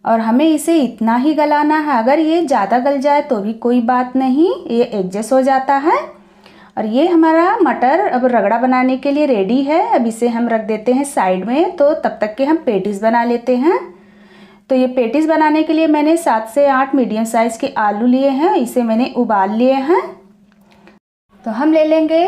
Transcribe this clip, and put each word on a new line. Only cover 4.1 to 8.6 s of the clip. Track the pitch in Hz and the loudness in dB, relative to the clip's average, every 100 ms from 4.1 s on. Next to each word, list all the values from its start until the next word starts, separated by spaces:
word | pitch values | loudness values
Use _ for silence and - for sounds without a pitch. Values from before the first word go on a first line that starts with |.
| 262 | -2
नहीं, | 262 269 370 508 - | 0 2 0 0 -4
ये | 233 | -2
adjust | 247 208 185 202 226 | -2 -2 -4 -6 -2
हो | 262 | 0
जाता | 262 269 262 277 | 2 0 0 0
है। | 302 523 587 - - _ - - - - | 0 -2 -4 -16 -20 _ -20 -20 -16 -8
और | 220 | -2
ये | 240 349 | 0 2
हमारा | 330 320 320 349 453 | 4 4 4 2 2
मटर | 302 226 254 330 | 0 2 0 2
अब | 403 247 247 | 0 0 0
रगड़ा | 233 196 | 2 0
बनाने | 233 | 0